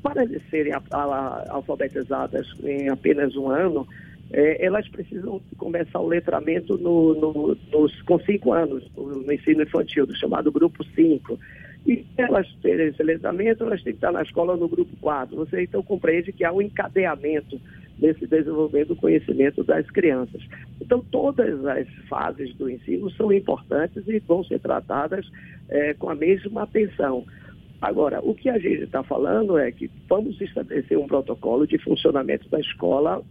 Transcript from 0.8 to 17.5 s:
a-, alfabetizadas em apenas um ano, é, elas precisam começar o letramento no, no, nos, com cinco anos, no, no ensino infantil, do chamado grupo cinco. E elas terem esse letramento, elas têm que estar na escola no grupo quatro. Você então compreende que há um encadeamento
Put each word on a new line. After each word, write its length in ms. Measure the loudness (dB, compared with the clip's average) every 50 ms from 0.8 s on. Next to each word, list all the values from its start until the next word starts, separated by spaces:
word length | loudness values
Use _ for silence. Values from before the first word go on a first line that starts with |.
| -6 -6 -4
a-, 540 | -2 -2 0 -2 -2 -2 -4 -6 -8 -8 -8
alfabetizadas 960 | -8 -10 -6 -6 -4 -4 -4 -4 -4 -6 -6 -4 -4 -4 -4 -4 -4 -6 -6 -8 -12 -10 -6
em 260 | -4 -4 -2 -2 -2
apenas 460 | -2 -2 2 2 2 2 2 -2 -2
um 140 | -2 -2 -2
ano, 360 | 0 2 0 0 0 -2 -4 -6 -14 -20 -20 -20 -20 -20 -20 -6 2
é, 320 | 2 4 4 4 2 0
elas 220 | 0 0 0 -4
precisam 540 | -6 -10 -14 -12 -12 -10 -10 -8 -8 -8 -8 -10 -14 -14
começar 420 | -10 -8 -6 -4 -4 -4 -4 -4 -4
o 80 | -2
letramento 720 | 0 0 0 0 0 -2 -2 0 0 -2 -2 -2 -2 -2 -2
no, 360 | 2 2 4 6 6 6 6
no, 440 | 4 2 0 0 0 0 0 0 -2 -4 -2 2
nos, 280 | 4 4 4 2 -2 0
com 180 | 2 2 2
cinco 320 | 4 2 0 2 4 2 4
anos, 360 | 4 2 0 -2 -6 -8 -12 -12
no, 280 | -12 -10 -8 -8 -8 -2
no 80 | -2 -2
ensino 280 | 0 4 4 4 4 4
infantil, 420 | 2 2 -2 -2 0 2 0 0
do 100 | 0 0
chamado 360 | -4 -2 -2 -2 0 0 0 2
grupo 320 | 4 2 2 2 -2 -12 -10 2
cinco. 420 | 4 6 6 6 2 0 -6 -10 -10 -10 -18 -20 -20 -20 -20 -20 -4 0
E 200 | 2 2 2 0 -8 -2
elas 300 | -2 0 2 2 2 0 -2 -8 -2 0
terem 260 | 0 2 4 2 0
esse 140 | 2 0 0
letramento, 640 | 0 0 0 0 -4 -2 0 2 2 2 2 0
elas 180 | -2 -4 -4 -4
têm 100 | -6 -6
que 40 |
estar 160 | -2 0 0 0
na 100 | 0 -2
escola 340 | -4 -2 -2 0 0 0
no 120 | 0 0 -2
grupo 260 | 0 0 -2 -2 -4 -6
quatro. 360 | -4 -2 -2 -2 -4 -6 -6
Você 280 | -8 -6 -4 -2 -4 -4
então 180 | -2 -2 -6 -4
compreende 500 | -2 -4 -2 2 2 2 2 0 -4 -4
que 120 | -2 -2
há 80 | -2 0
um 100 | 0 -2
encadeamento 1000 | -2 -2 -4 -6 -2 0 0 0 0 -2 -2 -4 -2 -2 -2 -4 -6